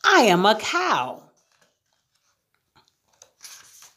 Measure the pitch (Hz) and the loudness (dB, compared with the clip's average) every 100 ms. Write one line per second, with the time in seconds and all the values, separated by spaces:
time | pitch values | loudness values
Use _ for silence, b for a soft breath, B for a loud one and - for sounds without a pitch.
0 | - 381 220 175 196 220 - 349 359 151 | 0 2 4 2 2 0 -4 -4 -4 -4
1 | 127 - - _ _ _ _ _ _ _ | -6 -12 -20 _ _ _ _ _ _ _
2 | _ _ _ _ _ _ _ _ _ _ | _ _ _ _ _ _ _ _ _ _
3 | _ _ _ _ - - - - - | _ _ _ _ -20 -20 -20 -20 -20